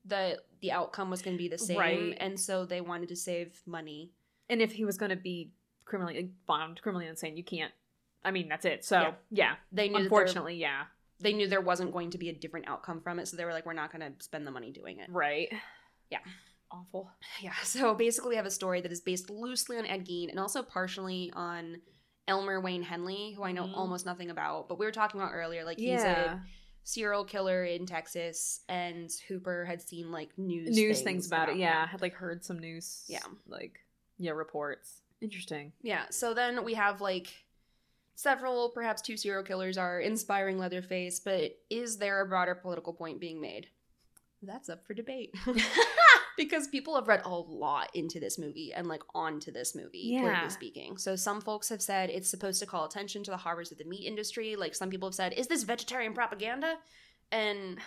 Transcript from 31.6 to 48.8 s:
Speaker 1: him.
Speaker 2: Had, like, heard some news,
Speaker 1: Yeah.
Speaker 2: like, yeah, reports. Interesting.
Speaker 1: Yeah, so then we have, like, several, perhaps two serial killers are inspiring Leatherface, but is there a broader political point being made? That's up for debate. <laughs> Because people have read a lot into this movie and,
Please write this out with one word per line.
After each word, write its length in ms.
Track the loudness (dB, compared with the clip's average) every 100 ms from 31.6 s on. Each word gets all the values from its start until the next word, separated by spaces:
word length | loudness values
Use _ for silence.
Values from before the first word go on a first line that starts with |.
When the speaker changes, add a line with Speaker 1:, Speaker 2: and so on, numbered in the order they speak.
| 4 4
Speaker 1:
him. 60 | 2
Speaker 2:
Had, 120 | -2
like, 120 | -4 -4
heard 280 | -8 -8
some 140 | -8 -8
news, 480 | -8 -10 -10 -12 -8
Speaker 1:
Yeah. 120 | -8 -8 -16 -14
Speaker 2:
like, 340 | -12 -12 -16 _ _ _ -8
yeah, 140 | -4
reports. 720 | -4 -4 -4 -4 -6 -12 -20 _ -12
Interesting. 520 | -10 -8 -8 -8 -10 -10
Speaker 1:
Yeah, 240 | -4 -2 -2
so 240 | -2 0
then 300 | 2 2 0
we 100 | 0
have, 280 | 4 4 4
like, 440 | 0 -2 -4 -16 _ _ _ _ _ _ _ -2
several, 540 | 2 4 2 2 2
perhaps 320 | 0 0 0
two 160 | -2 -2
serial 260 | 0 0
killers 340 | -2 -2 0 0
are 220 | 0 2
inspiring 580 | 2 0 2 2 2 0
Leatherface, 600 | 0 -2 -2 -2 -2 -4
but 400 | 0 2 2 -4 -6
is 280 | -4 -2 -2
there 240 | 0 2
a 60 | 4
broader 280 | 4 4 0
political 380 | -2 -6 -6
point 260 | -6 -6 -6
being 200 | -8 -6
made? 280 | -8 -8 -12 _ _ _ _ _ _ -16
That's 280 | -12 -12 -10
up 140 | -12 -10
for 80 |
debate. 420 | -8 -6 -6 -8 -4 2
<laughs> 0 | 4 4 6 6 12 12 12 10 -2
Because 320 | 0 0 0
people 280 | -4 0 2
have 120 | 6
read 140 | 6 4
a 40 |
lot 600 | -4 -4 -4 0 0 0 -2
into 240 | -4 -4
this 200 | -4 -4
movie 340 | -6 -8 -8
and, 140 | -6